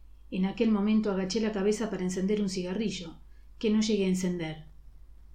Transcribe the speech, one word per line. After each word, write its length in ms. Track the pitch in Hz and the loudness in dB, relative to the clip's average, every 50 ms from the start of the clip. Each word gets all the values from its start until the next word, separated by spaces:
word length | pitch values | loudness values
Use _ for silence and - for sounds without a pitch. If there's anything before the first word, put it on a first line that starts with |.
| - - - - - - | -20 -20 -20 -20 -14 -6
en 140 | - 185 185 | -2 0 0
aquel 260 | 196 196 196 233 220 | 0 2 2 2 4
momento 400 | 214 202 196 214 220 220 214 208 | 4 4 4 4 4 4 2 2
agaché 280 | 190 190 190 190 - 226 | 0 0 0 0 0 0
la 120 | 214 214 | 0 0
cabeza 380 | 214 196 190 214 208 - 226 208 | 0 0 2 2 2 0 -2 -4
para 140 | 196 180 185 | -4 -2 -2
encender 380 | 185 185 190 185 196 214 208 | -2 -2 0 0 0 2 0
un 80 | 208 190 | 0 -2
cigarrillo, 680 | - 190 180 180 185 220 226 190 - - 170 160 - - - - - - - - - - | -2 -4 -4 -4 -2 -2 -2 -4 -4 -6 -10 -12 -14 -16 -18 -20 -20 -20 -20 -20 -8 -2
que 100 | - 220 | 0 2
no 100 | 214 220 | 4 4
llegué 260 | 214 220 214 196 196 | 4 4 2 2 2
a 40 | 190 | 2
encender. 560 | 185 185 185 180 175 175 160 160 156 160 - - - - - - - - - - - - - - | 2 2 0 0 -2 -2 -4 -6 -8 -10 -14 -18 -20 -20 -20 -20 -20 -20 -20 -20 -20 -20 -20 -20